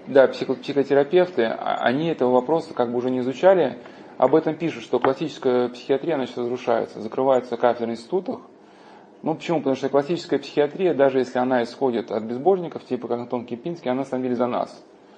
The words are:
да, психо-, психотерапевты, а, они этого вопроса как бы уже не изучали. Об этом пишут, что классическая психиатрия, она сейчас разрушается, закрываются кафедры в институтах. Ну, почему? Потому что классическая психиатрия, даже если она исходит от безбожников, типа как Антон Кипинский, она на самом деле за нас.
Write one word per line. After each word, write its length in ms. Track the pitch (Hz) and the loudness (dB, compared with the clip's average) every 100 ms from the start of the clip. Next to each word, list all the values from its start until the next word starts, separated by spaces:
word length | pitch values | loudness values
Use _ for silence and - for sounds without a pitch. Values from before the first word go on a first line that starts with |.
| - | 2
да, 200 | 131 127 | 6 6
психо-, 260 | - 131 | 4 -4
психотерапевты, 880 | 127 - 139 135 139 143 180 180 151 | -4 -2 -2 2 2 4 4 2 2
а, 320 | 113 - - - | 0 -2 -4 0
они 260 | - 131 165 | 0 0 0
этого 240 | 156 123 | 0 2
вопроса 400 | 127 127 160 156 | 4 2 0 -2
как 180 | - 120 | -2 -2
бы 40 | 120 | 0
уже 140 | 123 | -2
не 80 | 127 | -2
изучали. 600 | 123 131 180 190 143 - - - - - | -2 2 6 6 4 -2 -14 -20 -18 0
Об 180 | 131 | 4
этом 200 | 156 156 | 4 2
пишут, 300 | 156 165 123 | -2 -4 -6
что 140 | - 123 | -4 0
классическая 680 | 127 135 160 - 127 123 123 | 2 0 -4 -2 0 2 0
психиатрия, 460 | 123 - 135 151 | -2 -2 -2 -2
она 100 | 151 120 | -4 -4
сейчас 120 | - | -4
разрушается, 600 | 120 123 123 113 104 - | -4 -4 -2 0 -2 -8
закрываются 540 | 107 120 131 131 123 117 | -8 -2 2 2 0 0
кафедры 300 | 123 113 113 | 0 0 -4
в 20 | |
институтах. 500 | 117 - 185 190 - - - - - - - - - | -6 -6 -6 -4 -8 -12 -20 -20 -20 -20 -20 -20 -10
Ну, 120 | - | -6
почему? 240 | 156 - 165 | -6 -2 -2
Потому 160 | 139 | 0
что 140 | 135 139 | -2 0
классическая 500 | 139 143 170 - 139 | 0 2 -2 -2 -4
психиатрия, 540 | - - 147 143 185 | -2 0 0 0 0
даже 260 | 139 135 131 | 4 4 4
если 200 | 123 123 | 0 0
она 240 | 127 127 | 0 0
исходит 500 | 117 - 135 113 101 | -2 -2 -2 0 -2
от 100 | 107 | -4
безбожников, 600 | 110 120 151 196 165 127 | -4 -2 2 2 0 -10
типа 240 | - 123 123 | -6 -6 -2
как 120 | 120 | -4
Антон 260 | 120 123 120 | -4 -6 -6
Кипинский, 440 | 120 170 170 127 | -8 -8 -6 -4
она 100 | 127 | -2
на 40 | |
самом 180 | 135 127 | -2 -4
деле 140 | 127 120 | -2 -2
за 100 | 123 | 0
нас. 380 | 107 - - - - - | -2 -4 -8 -20 -20 -20